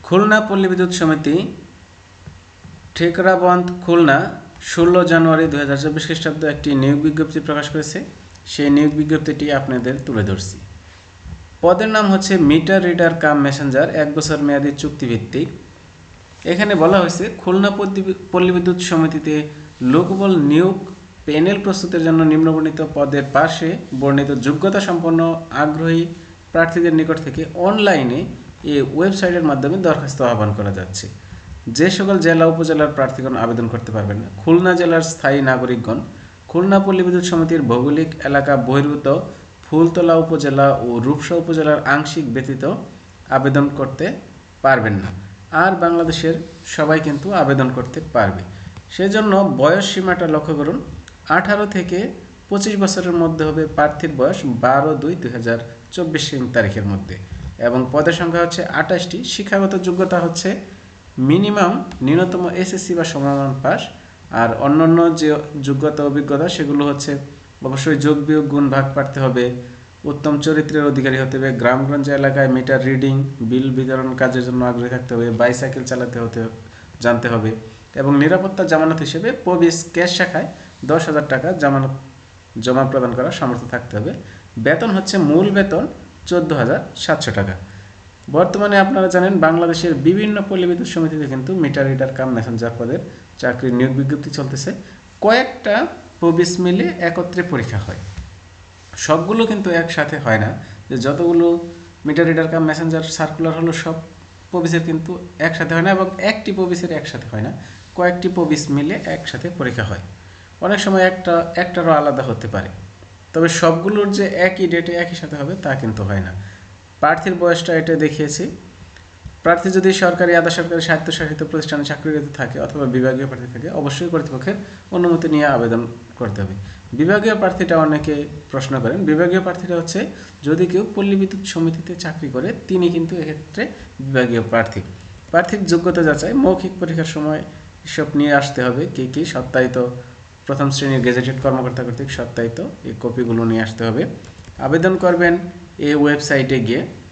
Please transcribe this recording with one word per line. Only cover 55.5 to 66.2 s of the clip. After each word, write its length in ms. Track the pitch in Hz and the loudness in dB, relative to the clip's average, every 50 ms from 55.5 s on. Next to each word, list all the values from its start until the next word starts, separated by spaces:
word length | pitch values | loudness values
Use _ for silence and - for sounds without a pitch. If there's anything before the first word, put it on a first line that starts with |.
| 117 117 - - - - - - - | -2 -2 -4 -12 -16 -20 -20 -12 -6
চব্বিশ 280 | 185 170 160 156 147 - - 151 135 127 107 - | -6 -4 -2 -2 -4 -4 -2 -4 -4 -4 0 0
তারিখের 320 | 120 107 98 98 110 98 101 | 0 0 2 -2 -2 -2 -2
মধ্যে, 260 | 98 95 - - 90 - - - - - - - - - 117 | -4 -4 -6 -8 -12 -14 -14 -14 -14 -12 -12 -14 -8 -2 -2
এবং 120 | 120 120 131 127 127 135 | 0 2 0 0 0 0
পদের 220 | 147 151 170 170 170 | 2 2 2 0 0
সংখ্যা 240 | 180 170 165 170 170 | -2 -2 0 0 0
হচ্ছে 160 | 170 - 185 - - - 151 | 0 -2 -6 -6 -4 -2 -4
আঠাশটি। 380 | 160 - 185 170 175 - - 208 - - - | 0 0 0 -2 -2 -4 -6 -8 -8 -8 -8
শিক্ষাগত 400 | - 202 - 202 196 196 190 202 185 175 | -8 -4 -2 0 0 0 0 0 -2 -2
যোগ্যতা 300 | 185 175 180 185 185 196 175 170 | -2 0 0 0 0 0 0 0
হচ্ছে 240 | 165 165 - - 190 226 - - - - - - - - - - - - - 127 135 | -2 -4 -4 -4 -4 -4 -6 -10 -16 -20 -20 -20 -20 -20 -20 -20 -14 -4 -2 2 4
মিনিমাম, 440 | 156 185 202 208 208 208 185 175 214 277 - - - - 131 | 4 4 4 2 2 2 2 2 2 -2 -6 -8 -8 -4 0
ন্যূনতম 380 | 135 156 175 185 175 - 180 180 175 - 180 | 2 4 2 2 2 0 -2 -2 -2 -2 -2
এসএসসি 320 | 185 185 - 185 - - 180 | -2 -2 -4 -6 -4 -2 -2
বা 80 | 170 160 160 | -2 -2 -2
সমমান 420 | 160 143 139 139 139 139 139 139 135 135 - | -2 -2 0 0 0 0 0 -2 -4 -2 0
পাস। 180 | 135 165 - - - - - - - - - - - - 113 | -2 -2 -2 -4 -10 -14 -20 -20 -20 -20 -20 -16 -6 0 0
আর 80 | 117 117 113 - 135 | 0 0 0 0 2
অন্যান্য 340 | 139 147 156 165 165 165 170 170 170 160 160 | 2 4 6 6 6 6 6 6 4 2 2
যে 100 | 156 151 151 147 151 - - 147 135 | 2 2 2 0 -2 -8 -10 -6 -2
যোগ্যতা, 340 | 139 139 135 147 151 147 - 147 143 | -2 -2 0 0 0 0 0 -2 0
অভিজ্ঞতা, 360 | 139 151 | 0 -2